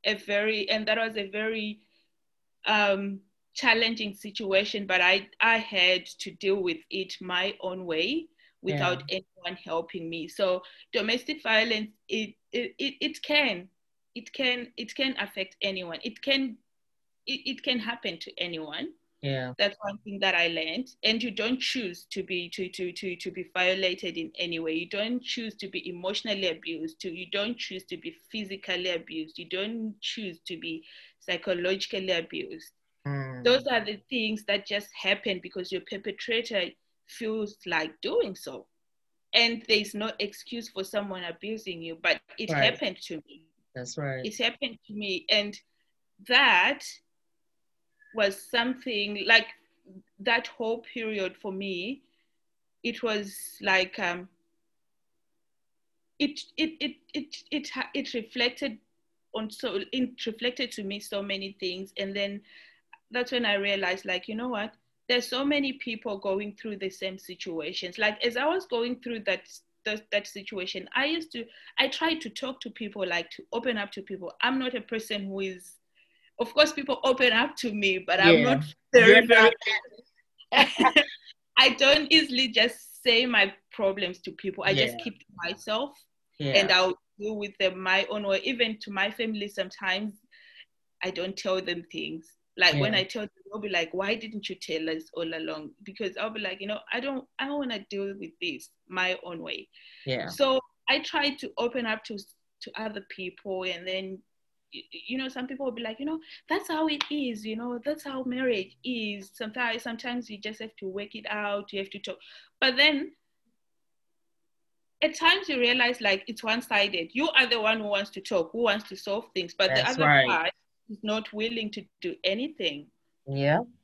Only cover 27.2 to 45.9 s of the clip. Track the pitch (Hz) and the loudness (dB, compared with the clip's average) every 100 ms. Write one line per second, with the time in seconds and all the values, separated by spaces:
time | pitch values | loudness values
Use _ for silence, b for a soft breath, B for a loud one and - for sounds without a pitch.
27.2 | 180 202 208 233 - 185 - 175 170 165 | -6 -4 -4 -4 -8 -10 -10 -12 -12 -14
28.2 | _ 220 190 190 - 180 180 170 170 160 | _ -8 -8 -8 -6 -2 -2 -4 -6 -8
29.2 | 156 - 170 180 208 226 220 208 - - | -8 -12 -8 -6 -4 -4 -6 -6 -8 -6
30.2 | 202 165 - 165 170 160 b b b b | -8 -10 -12 -10 -8 -10 b b b b
31.2 | - 175 196 180 175 196 - 202 190 170 | -6 -4 -2 -2 0 -2 -2 -4 0 -2
32.2 | 165 160 - - - _ _ _ 143 143 | -2 -8 -8 -12 -18 _ _ _ -6 -4
33.2 | 131 127 240 262 262 240 208 208 _ 254 | -6 0 4 4 4 0 0 -10 _ -2
34.2 | 220 214 - 202 202 208 202 - 190 202 | -2 -2 -2 -2 -2 -6 -6 -4 -2 0
35.2 | 226 185 135 196 180 180 - 196 214 196 | 0 -4 -6 -10 -6 -6 -6 -8 -8 -8
36.2 | - 226 233 208 175 - _ _ _ - | -2 -2 0 -2 -2 -8 _ _ _ -8
37.2 | 220 220 208 - 180 165 156 - - 453 | -4 -4 -6 -8 -4 -2 -2 -4 -2 0
38.2 | 320 185 - 131 - _ _ _ _ _ | 0 -4 -12 -12 -18 _ _ _ _ _
39.2 | _ 226 233 233 - 214 208 208 220 - | _ 4 4 2 2 2 2 -4 -6 -4
40.2 | 202 - - 233 226 190 196 208 202 185 | -8 -8 -10 -10 -8 -8 -4 -4 -4 -8
41.2 | 175 170 202 220 196 170 165 165 175 156 | -8 -8 -8 -8 -8 -10 -10 -2 0 0
42.2 | _ - 214 151 220 240 226 180 - 165 | _ -10 -2 2 2 2 -6 -6 -10 -10
43.2 | - - 160 _ _ 127 123 - 143 131 | -12 -20 _ _ _ -12 -10 -6 -4 -4
44.2 | 180 - 233 240 254 220 - 208 202 185 | -6 -2 -4 -2 -8 -10 -12 -8 -4 -4
45.2 | - 208 208 202 _ _ _ | 2 0 0 -8 _ _ _